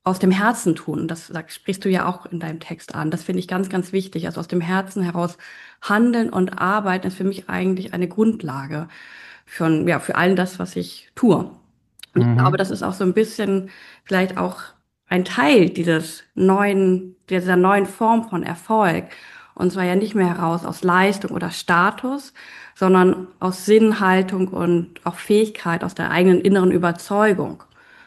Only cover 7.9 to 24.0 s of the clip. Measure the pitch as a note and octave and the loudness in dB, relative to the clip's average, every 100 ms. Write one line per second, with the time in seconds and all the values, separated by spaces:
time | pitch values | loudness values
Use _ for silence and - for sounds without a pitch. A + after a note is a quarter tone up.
7.9 | F3+ F3 F3 A3 G#3+ D#3 C3 C#3 D3+ D#3 | -4 -4 0 0 0 -6 -8 -8 -8 -10
8.9 | - - - - - _ - D#3+ D#3 E3+ | -14 -20 -20 -20 -20 _ -4 0 0 0
9.9 | C#3+ - - F3 F#3+ F#3 - F3+ F3+ E3+ | -2 -2 0 2 2 -2 -6 -8 -8 -10
10.9 | - - - A#3 D3+ - - _ _ _ | -12 -20 0 2 2 0 -12 _ _ _
11.9 | _ - - A#2+ A#2+ B2+ D3 F#3+ G#3+ - | _ -4 0 2 4 2 2 -2 -4 -6
12.9 | F#3 F#3+ F#3 A3 - G3+ G3 F#3+ - - | -2 0 0 0 -2 -2 -2 -4 -12 -20
13.9 | - - F#3+ F#3 F#3 F3+ F#3 - _ _ | -20 -4 -2 0 -4 -8 -8 -18 _ _
14.9 | _ - F3+ F#3 - C#4 C4 F3 F3+ E3+ | _ -4 -2 -2 0 4 6 4 2 0
15.9 | D#3+ D#3+ - - - F#3 G3 G3+ G3 F#3+ | 0 -2 -12 -12 0 2 4 2 2 2
16.9 | F#3 F#3 - - F#3 F3+ F3+ F#3 G3+ G3 | 2 -2 -16 -4 -2 2 4 4 4 0
17.9 | - A3+ A3+ A3+ F3 - E3+ - A3 G3 | 0 2 2 0 -6 -6 -8 -2 2 2
18.9 | E3 F3+ - - - - - F3+ F#3 F3+ | 0 -6 -14 -20 -20 -18 -4 -2 0 0
19.9 | F#3 G#3 G#3+ F3+ F3 E3 E3+ - E3 F#3 | 0 0 0 0 0 -2 -2 -6 -4 0
20.9 | F3+ G3 G3+ - - E3+ E3+ - F3 F#3+ | 2 2 0 -6 -6 -8 -6 0 2 2
21.9 | G#3+ B3+ C#4 - - - - - - F#3+ | 0 -6 -8 -10 -20 -20 -20 -20 0 4
22.9 | F#3 F#3 F#3 - - F#3 F#3 - G#3+ A3 | 6 6 2 -4 -6 -6 -4 4 6 6
23.9 | G#3+ | 4